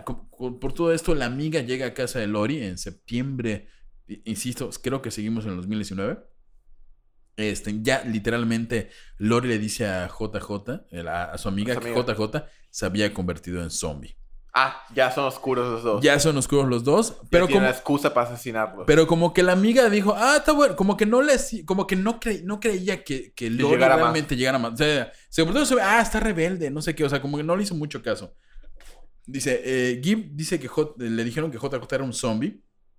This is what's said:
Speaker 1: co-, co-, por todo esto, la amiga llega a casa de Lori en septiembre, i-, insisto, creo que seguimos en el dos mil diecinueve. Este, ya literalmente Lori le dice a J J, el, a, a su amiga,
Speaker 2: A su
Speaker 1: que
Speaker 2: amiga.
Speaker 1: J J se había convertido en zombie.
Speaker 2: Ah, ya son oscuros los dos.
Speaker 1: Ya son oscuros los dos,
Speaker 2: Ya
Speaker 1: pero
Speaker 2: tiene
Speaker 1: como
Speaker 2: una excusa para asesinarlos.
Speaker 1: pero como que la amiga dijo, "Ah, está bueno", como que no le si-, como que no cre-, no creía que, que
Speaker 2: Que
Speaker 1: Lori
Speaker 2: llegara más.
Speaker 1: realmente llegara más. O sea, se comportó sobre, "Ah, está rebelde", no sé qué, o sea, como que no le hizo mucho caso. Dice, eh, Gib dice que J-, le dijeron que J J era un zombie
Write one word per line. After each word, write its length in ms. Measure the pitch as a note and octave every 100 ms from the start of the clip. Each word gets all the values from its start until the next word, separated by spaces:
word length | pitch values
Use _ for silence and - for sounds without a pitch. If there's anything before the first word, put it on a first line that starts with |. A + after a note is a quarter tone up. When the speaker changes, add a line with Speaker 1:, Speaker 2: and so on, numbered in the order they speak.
Speaker 1:
co-, 260 | - A#2+ -
co-, 280 | - B2+ B2
por 140 | C3
todo 180 | - E3+
esto, 220 | E3 F3+
la 120 | D3+ A#2+
amiga 340 | C3 D#3 D#3
llega 260 | B2 C3 B2+
a 60 |
casa 240 | B2 B2 B2+
de 80 | G#2
Lori 360 | G#2 A2 D3+
en 160 | G#2 F2
septiembre, 880 | G2+ F2 - A#2+ C3+ C3 A#2 G2+ - - - - -
i-, 160 | G2+
insisto, 460 | A2 G#2 B2+ - A#2 -
creo 200 | B2+ C3+
que 80 | A#2
seguimos 340 | A2 G#2+ A2+
en 60 | G#2+
el 60 | F2+
dos 80 | F#2
mil 120 | G#2+
diecinueve. 400 | G2 F#2+ G#2 G#3 - - _ - - - - - _ _ _ -
Este, 380 | G#2+ G2 G#2+ G#2+
ya 220 | A2+ C3
literalmente 840 | B2 A2 A2+ A#2+ A#2 A2+ A2+ A#2 F#2+ - - -
Lori 300 | G#2+ A#2 B2
le 100 | A2
dice 300 | G#2+ - G#2+
a 200 | F#2 F2
J 320 | - A2 G2+
J, 460 | - G2+ G2+ C#3 -
el, 180 | E2+ E2
a, 160 | E2+
a 120 | F2 -
su 100 | G#2+
amiga, 240 | G2 A2
Speaker 2:
A 20 | B2
su 40 |
Speaker 1:
que 80 | A#2
Speaker 2:
amiga. 140 | A#2
Speaker 1:
J 120 | A#2+
J 340 | G#2+ G#2+ D3+ - - -
se 160 | - G2
había 260 | G2 G#2
convertido 480 | G2+ F2+ D#2+ F2 F2+
en 80 | E2
zombie. 460 | - D#2+ D2 - - - - - -
Speaker 2:
Ah, 280 | C3 - -
ya 160 | B2 B2+
son 140 | C3
oscuros 440 | C3+ - C3+ B2 B2
los 140 | A2+
dos. 180 | A#2 G#2
Speaker 1:
Ya 140 | C#3+ C#3+
son 160 | D#3 C#3+
oscuros 320 | - C#3+ C3+
los 160 | A#2+
dos, 320 | B2 F3 A3+ -
Speaker 2:
Ya 120 | -
Speaker 1:
pero 180 | F3 F3+
Speaker 2:
tiene 100 | -
Speaker 1:
como 80 | C3
Speaker 2:
una 40 | B2
excusa 380 | - C#3+ D3
para 140 | B2 A#2+
asesinarlos. 540 | A#2+ B2+ A2+ A2 - F2+
Speaker 1:
pero 220 | D3+ D#3+
como 240 | E3 E3+
que 80 | F#3
la 80 | F3+
amiga 400 | F#3 G#3+ A#3+ A#3
dijo, 240 | G#3 G3+ G3+
"Ah, 200 | B3 D4
está 140 | D4+
bueno", 240 | D4 C#4 F3+
como 200 | G3 G3+
que 100 | G#3+
no 160 | A#3+
le 140 | D4 C4
si-, 260 | - A3
como 240 | D3+ G3 F#3+
que 80 | F#3
no 240 | G3+ A#3
cre-, 240 | A#3 F#3
no 160 | F3 G#3
creía 420 | A3+ F#3+ F#3 F#3+
que, 300 | - C3 -
que 20 |
Speaker 2:
Que 160 | - A#2
Speaker 1:
Lori 240 | A#2+ C#3+
Speaker 2:
llegara 220 | B2 C3 D#3+
más. 60 |
Speaker 1:
realmente 320 | A#2 D#3 C#3+ B2
llegara 220 | C3 C3
más. 140 | A#2
O 20 | A#2
sea, 360 | D3+ D3 A2+ - _
se 140 | -
comportó 240 | E3 C4 C#4+
sobre, 160 | B3
"Ah, 180 | G3 A3+
está 200 | A3 A3
rebelde", 500 | G#3+ E3+ E3 F#3 D3
no 100 | D3
sé 120 | D3+
qué, 80 | D3+
o 40 | C#3+
sea, 120 | C#3
como 160 | C#3 D3
que 60 |
no 140 | D#3 F#3
le 80 |
hizo 100 | G3+
mucho 260 | E3 D3 B2
caso. 360 | A#2 G2+ - - _ - - - - - - - -
Dice, 340 | C3+ C3+ B2
eh, 360 | B2+ C3 B2 B2
Gib 320 | D3+ A3 E3 C#3+
dice 240 | D#3 E3+
que 80 | C3
J-, 260 | - D3+ -
le 260 | A#2+ A2+
dijeron 260 | A#2 B2+ D#3+
que 80 | A#2+
J 220 | C3+ C3
J 140 | A2+ C3+
era 80 |
un 80 | C3
zombie 500 | A2+ B2 A2 D#3 - _ _ _